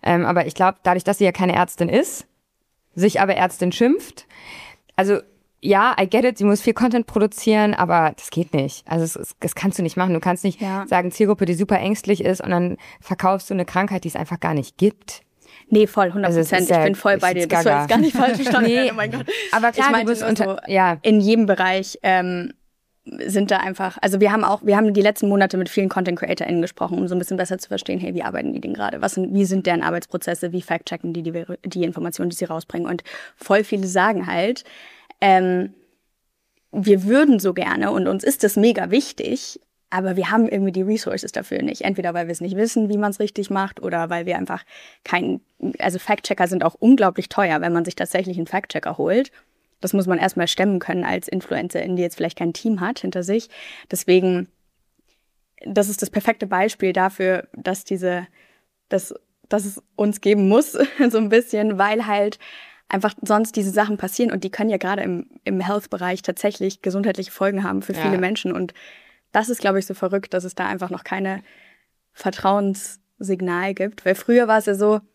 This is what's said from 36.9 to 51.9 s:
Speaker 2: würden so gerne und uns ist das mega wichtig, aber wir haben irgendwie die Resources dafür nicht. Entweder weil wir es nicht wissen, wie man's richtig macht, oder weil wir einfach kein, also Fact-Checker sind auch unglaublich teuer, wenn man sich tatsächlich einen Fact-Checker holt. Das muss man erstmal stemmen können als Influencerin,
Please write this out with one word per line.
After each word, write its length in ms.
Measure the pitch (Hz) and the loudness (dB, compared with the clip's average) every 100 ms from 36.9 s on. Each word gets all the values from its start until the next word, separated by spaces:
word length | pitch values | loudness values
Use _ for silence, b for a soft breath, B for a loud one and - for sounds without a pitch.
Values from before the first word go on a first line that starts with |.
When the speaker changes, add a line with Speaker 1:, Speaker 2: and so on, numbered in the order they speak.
| 196 | 4
Speaker 2:
würden 360 | 190 262 302 226 | 6 4 6 4
so 140 | 196 | 2
gerne 360 | 180 180 175 202 | -2 -2 0 0
und 140 | 190 185 | 0 0
uns 140 | 190 | 0
ist 200 | - - | 0 2
das 120 | 208 202 | 2 4
mega 340 | 226 202 180 | 4 4 2
wichtig, 680 | 226 277 - - 262 - - _ _ _ | 0 0 -8 -6 -6 -8 -16 _ _ _
aber 280 | 185 190 185 | -4 -2 -2
wir 140 | 175 | 0
haben 160 | 220 226 | 2 2
irgendwie 260 | 202 196 | 2 0
die 100 | 185 | 0
Resources 500 | 185 220 - 196 - | 0 -2 -2 -6 -6
dafür 300 | - - - | -8 -6 -4
nicht. 180 | - - | -4 -4
Entweder 320 | - 190 185 | -4 -4 -4
weil 140 | 175 170 | -4 -6
wir 60 | |
es 100 | 165 | -6
nicht 140 | 175 190 | -6 -2
wissen, 340 | 233 226 208 | 0 0 0
wie 80 | 208 | 0
man's 220 | 208 196 | -2 -2
richtig 280 | 208 - 196 | -4 -4 -4
macht, 320 | 196 196 - | -4 -4 -6
oder 280 | 185 170 165 | -6 -4 -4
weil 160 | 175 175 | -4 -4
wir 100 | 170 | -6
einfach 280 | 185 175 - B B B | -6 -8 -12 B B B
kein, 380 | - 180 190 - _ _ - - | -2 -2 0 -4 _ _ -8 -4
also 200 | - 180 | -4 -4
Fact-Checker 480 | - 208 - 202 180 | -2 -4 -2 0 0
sind 160 | 185 | 2
auch 120 | - | 0
unglaublich 560 | - 226 262 190 185 - | 4 6 8 6 2 -4
teuer, 320 | - 190 151 | 0 0 0
wenn 100 | 170 | 0
man 140 | 170 170 | 0 -2
sich 100 | - | -6
tatsächlich 400 | 180 185 185 180 | -2 -2 -2 -6
einen 100 | 165 | -4
Fact-Checker 520 | 190 - 160 - - | -4 -4 -6 -6 -2
holt. 340 | 165 214 269 b b _ _ _ | 0 2 0 b b _ _ _
Das 120 | 185 | -2
muss 160 | 196 185 | 0 0
man 100 | 175 | 0
erstmal 300 | 185 185 170 | 0 0 -2
stemmen 320 | - 196 185 | 0 0 0
können 240 | - 180 | -2 -4
als 240 | 175 185 - | -2 -4 -4
Influencerin, 640 | 185 - - 180 175 185 | -8 -4 -6 -4 -6 -4